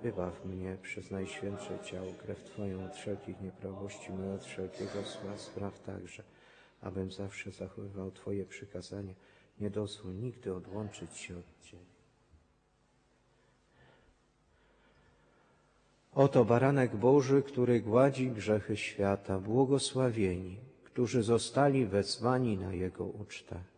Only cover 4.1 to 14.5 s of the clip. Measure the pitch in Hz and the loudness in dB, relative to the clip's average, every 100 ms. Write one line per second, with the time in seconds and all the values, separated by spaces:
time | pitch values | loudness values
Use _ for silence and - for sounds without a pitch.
4.1 | 95 95 98 - - 92 - 98 101 95 | -6 -4 -6 -8 -8 -8 -6 -8 -6 -8
5.1 | - 98 104 - - 101 - - 98 90 | -8 -10 -10 -10 -6 -8 -8 -12 -10 -12
6.1 | - - - - - - _ 95 92 95 | -16 -18 -20 -20 -20 -20 _ -8 -4 -4
7.1 | 95 98 - - - 92 - 101 98 95 | -6 -8 -8 -12 -10 -10 -10 -12 -8 -10
8.1 | 92 - 101 92 - 98 90 90 98 98 | -10 -6 -4 -4 -10 -12 -12 -10 -10 -10
9.1 | 92 _ - _ _ 104 104 104 - 92 | -12 _ -20 _ _ -4 -2 -4 -6 -10
10.1 | 92 123 117 104 90 85 98 104 - 85 | -6 -6 -6 -6 -6 -6 -8 -8 -8 -14
11.1 | - - 87 85 _ - 87 87 _ _ | -12 -12 -12 -14 _ -20 -20 -20 _ _
12.1 | _ _ - _ _ _ _ _ _ _ | _ _ -20 _ _ _ _ _ _ _
13.1 | _ _ _ _ _ _ _ - _ _ | _ _ _ _ _ _ _ -20 _ _
14.1 | _ _ _ _ | _ _ _ _